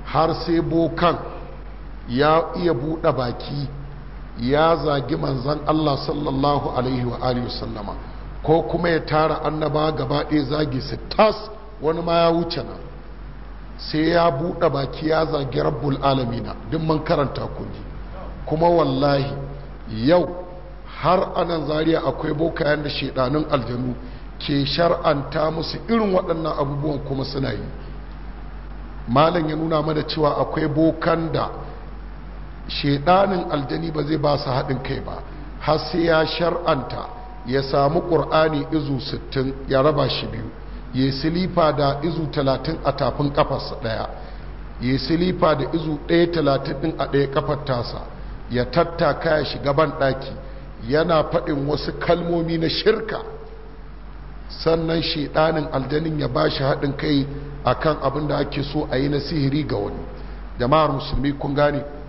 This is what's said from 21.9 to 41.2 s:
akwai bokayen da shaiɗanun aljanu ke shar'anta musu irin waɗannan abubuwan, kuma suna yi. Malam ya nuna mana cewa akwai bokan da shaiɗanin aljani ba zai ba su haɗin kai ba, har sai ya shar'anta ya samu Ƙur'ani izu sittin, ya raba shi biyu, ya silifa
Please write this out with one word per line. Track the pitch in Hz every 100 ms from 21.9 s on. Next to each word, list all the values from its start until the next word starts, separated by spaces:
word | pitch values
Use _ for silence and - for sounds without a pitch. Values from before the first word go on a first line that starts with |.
| 156
akwai | - - 156
bokayen | 147 135 - 147 151
da | 147
shaiɗanun | - 135 131 127 151 151
aljanu | 139 113 120 127 120 - - - -
ke | - 143 139
shar'anta | - 170 170 165 143 135 156 156
musu | 160 147 147 -
irin | 226 208
waɗannan | 185 - 165 156 151
abubuwan, | 139 143 151 143 -
kuma | 135
suna | 131 139 131
yi. | 104 101 - - - - - - - - - - - - - -
Malam | 127 160 175 156
ya | 151
nuna | 160 160
mana | 151 151
cewa | 139 160 147 139
akwai | 135 151 156
bokan | 143 160 151 170 165 165
da | 135 113 - - - - - - - - - - - -
shaiɗanin | - 143 143 147 185 196 180 170
aljani | 151 127 156 165
ba | 151
zai | 143 156
ba | 123 139
su | 135
haɗin | 127 139 127
kai | - 135
ba, | 95 90 - - - -
har | - 156
sai | - 175
ya | 165 160 156
shar'anta | - 170 175 170 143 117 - - - - - 123
ya | 131
samu | 139 143 139 170
Ƙur'ani | 175 160 - 156 160 151 139
izu | 156 135 131
sittin, | - - - 135 131 135 -
ya | 131
raba | 143 143 131
shi | - 110
biyu, | 110 107 - - - -
ya | 127 135
silifa | 139